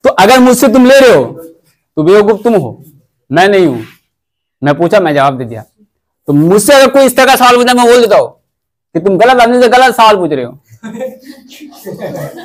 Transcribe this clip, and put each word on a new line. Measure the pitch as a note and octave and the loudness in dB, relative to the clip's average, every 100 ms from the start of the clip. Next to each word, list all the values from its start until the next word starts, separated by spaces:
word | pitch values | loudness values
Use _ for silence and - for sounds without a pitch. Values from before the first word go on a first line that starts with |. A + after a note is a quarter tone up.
तो | - | -4
अगर | - G3 B3+ | 0 2 4
मुझसे | B3+ B3 C#4 | 2 2 2
तुम | B3 B3 | 2 4
ले | C#4 | 4
रहे | B3+ | 4
हो | E3 A#2+ - - _ _ _ _ - | 2 0 -10 -20 _ _ _ _ -4
तो | |
बेवकूफ | D#3 G#3 G#3 G3+ | 0 0 0 -2
तुम | A#3 G#3 | -2 -4
हो, | B2 - - _ _ _ - | -4 -12 -20 _ _ _ -6
मैं | C#3+ G3 | -2 0
नहीं | G3+ E3 | 0 0
हूं। | A#2+ - _ _ _ _ _ _ - | -4 -12 _ _ _ _ _ _ -8
मैं | C#3 | -4
पूछा, | D3 E3+ G#3+ | -2 0 0
मैं | E3+ | 0
जवाब | C#3+ C#3 B2+ | 0 -2 -4
दे | A#2 | -10
दिया, | A2 - _ _ _ _ _ - | -16 -20 _ _ _ _ _ -4
तो | |
मुझसे | C#3+ E3 G3+ G3+ | 0 2 0 2
अगर | C#4 C4+ | 2 2
कोई | C#4 C4 | 2 0
इस | B3+ | 2
तरह | C4 | 0
का | B3+ | 2
सवाल | B3 B3 | 2 2
पूछे, | B3 | 0
मैं | B3 A#3+ | 0 2
बोल | B3 | 2
देता | A3+ F3+ | 2 0
हूँ | A#2+ _ _ _ _ _ _ E3 | -2 _ _ _ _ _ _ -6
कि | |
तुम | F#3 F#3 | -2 0
गलत | A#3 B3+ | 2 2
आदमी | A#3 B3 | 2 2
से | B3 | 2
गलत | B3 C4 A#3+ | 2 0 0
सवाल | A3 G#3 | -2 0
पूछ | E3 | -2
रहे | C#3+ A#2+ | -6 -10
हो। | C#3 _ - A3 | -14 _ -20 -18
<laughs> | A#3 B3+ - C4+ - - - D4+ - G3+ - - - - E4+ | -14 -14 -16 -20 -20 -20 -20 -20 -20 -20 -16 -14 -12 -14 -16